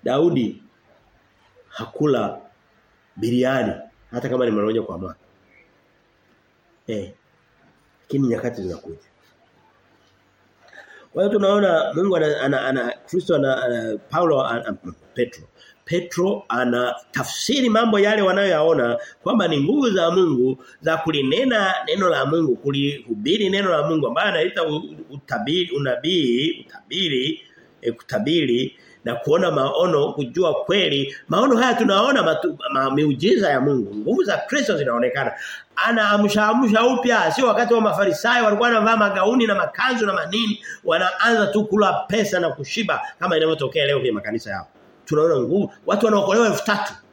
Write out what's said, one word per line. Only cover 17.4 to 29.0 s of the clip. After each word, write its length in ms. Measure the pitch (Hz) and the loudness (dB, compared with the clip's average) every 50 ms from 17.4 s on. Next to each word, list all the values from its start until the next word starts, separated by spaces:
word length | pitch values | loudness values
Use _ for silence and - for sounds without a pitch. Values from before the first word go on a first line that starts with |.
| - - 262 285 254 233 | -4 -2 0 2 2 2
mambo 280 | 214 220 240 226 208 202 | 2 2 2 2 2 2
yale 240 | 196 208 220 214 | 2 2 2 2
wanayoyaona 760 | 202 190 180 196 202 196 175 151 151 165 165 143 120 117 120 120 - - - _ | 2 2 2 2 2 2 2 2 2 2 2 2 2 0 -2 -4 -6 -12 -20 _
kwamba 260 | - 175 240 226 185 170 | -4 0 0 2 2 2
ni 120 | 160 143 | 0 0
nguvu 300 | 139 160 254 294 269 233 | 0 2 2 2 2 2
za 200 | 196 185 165 170 | 2 2 0 2
Mungu 540 | 175 190 185 170 139 123 190 196 196 - - - - _ | 2 2 2 2 2 2 0 0 0 -4 -10 -20 -20 _
za 160 | - 160 160 | -2 -2 -2
kulinena 800 | 160 160 160 156 143 135 131 147 196 269 262 240 214 196 190 185 - - | 0 -2 -2 -2 0 0 0 0 0 0 2 2 2 2 0 -2 -2 -2
neno 220 | 147 160 196 190 180 | -4 -2 0 2 2
la 160 | 160 139 135 | 2 2 0
Mungu, 300 | 143 156 170 165 143 120 | 0 0 0 2 0 0
kulihubiri 920 | - - 143 139 139 139 143 143 139 - - 113 104 104 135 180 208 208 185 | -2 -2 -4 -2 0 -2 -2 -4 -6 -8 -8 -8 -6 -2 -2 0 0 0 0
neno 200 | 190 196 202 185 | 0 0 0 0
la 120 | 170 151 143 - | 0 0 0 0
Mungu 180 | 165 156 143 | 0 2 0
ambayo 220 | 117 120 156 190 208 | 0 0 0 -2 0
anaita 360 | 180 160 160 180 - 190 165 | 0 0 -2 -2 -2 -4 -4
u-, 300 | 160 151 151 - - 156 151 110 - | -4 -4 -6 -8 -10 -16 -18 -18 -18
utabiri, 600 | 135 139 _ - 131 117 107 131 156 185 180 165 - | -18 -20 _ -6 -6 -4 -2 -2 -2 -2 -2 -2 -4
unabii, 880 | 143 143 131 123 123 - 160 190 180 147 123 117 123 143 165 - - - - | -4 -2 -2 -4 -2 -2 -2 0 0 0 0 0 0 0 -2 -4 -6 -12 -20
utabiri, 760 | - - _ _ 135 180 196 165 139 127 127 151 160 - - - _ - - _ _ _ | -20 -20 _ _ -6 -4 -4 -2 -2 -2 -2 -4 -6 -8 -12 -20 _ -20 -20 _ _ _
eh, 120 | - 120 117 | -6 -6 -6
kutabiri 840 | - - - 127 107 104 143 165 170 151 127 117 120 135 - - - - - - _ | -6 -12 -6 -6 -4 -2 0 0 0 0 0 0 0 -2 -4 -8 -16 -20 -20 -20 _